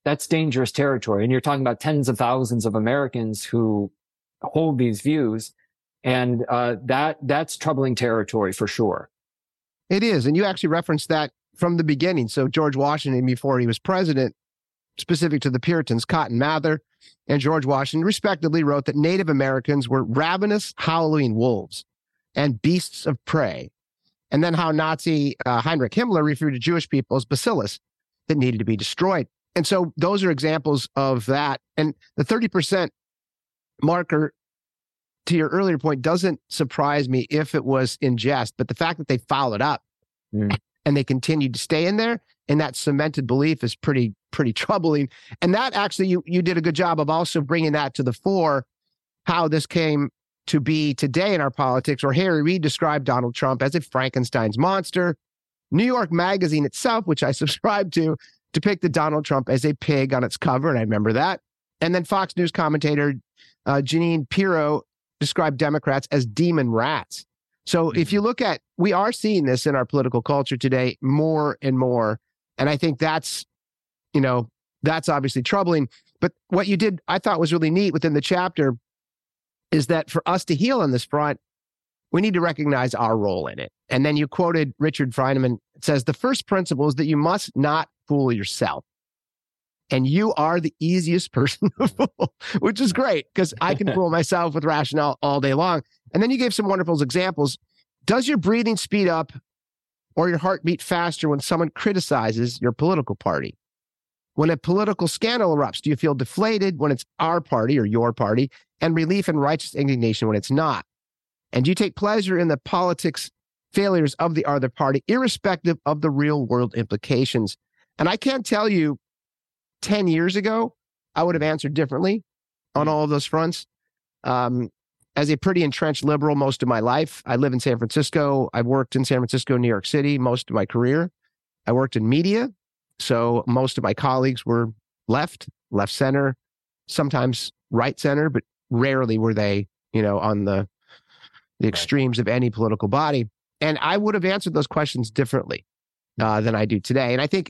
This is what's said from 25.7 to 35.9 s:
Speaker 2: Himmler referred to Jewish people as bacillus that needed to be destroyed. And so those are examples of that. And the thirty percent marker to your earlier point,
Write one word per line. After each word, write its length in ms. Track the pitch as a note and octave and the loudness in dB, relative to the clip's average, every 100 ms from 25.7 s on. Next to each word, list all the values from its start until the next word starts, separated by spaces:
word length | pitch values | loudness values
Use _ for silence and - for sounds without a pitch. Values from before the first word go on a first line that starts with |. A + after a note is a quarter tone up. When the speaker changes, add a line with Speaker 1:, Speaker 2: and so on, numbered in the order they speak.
| E3 A#2+ | 0 0
Speaker 2:
Himmler 320 | - B3 F3 | 0 0 2
referred 300 | D3+ C#3+ D#3 | 2 0 -2
to 60 | B2+ | -2
Jewish 300 | D3+ E3+ - | 0 -2 0
people 280 | C#3 - C3+ | -2 0 -2
as 80 | A2 | 0
bacillus 540 | C#3 A#3+ F#3 G#2 - _ _ _ _ - | -2 0 -2 -2 -8 _ _ _ _ -2
that 120 | D#3 | 0
needed 180 | B2+ A2 | 2 0
to 80 | G#2+ | 0
be 100 | G#2+ | -2
destroyed. 520 | - - F#3 F3+ A#2+ _ _ F3+ | -4 -2 0 0 -4 _ _ -4
And 120 | D#3 | 0
so 260 | F#3+ E3+ D3 | 0 0 -2
those 260 | E3+ G3+ | 0 2
are 80 | F#3+ | 0
examples 580 | C#3+ D#3 D#3+ D3+ C#3+ - - | 0 0 0 0 -2 -2 -2
of 320 | C3+ B2+ A2 | 0 0 0
that. 340 | C#3 D3 C3+ _ - | 0 -2 -4 _ -2
And 160 | D#3 - _ - | -2 -4 _ -4
the 60 | |
thirty 240 | C#3+ A3+ A3+ | 0 0 0
percent 440 | F#3+ D3 F#3+ E3+ - _ _ _ _ _ _ _ - | 0 0 0 -2 -6 _ _ _ _ _ _ _ -2
marker 500 | D3 F3 F3 D3+ D3+ - _ _ _ _ _ _ _ _ - | 0 0 0 0 0 -6 _ _ _ _ _ _ _ _ -2
to 80 | E3+ | 0
your 140 | D3+ | 2
earlier 280 | E3 F#3+ D#3 | 0 0 0
point, 240 | D#3 | 0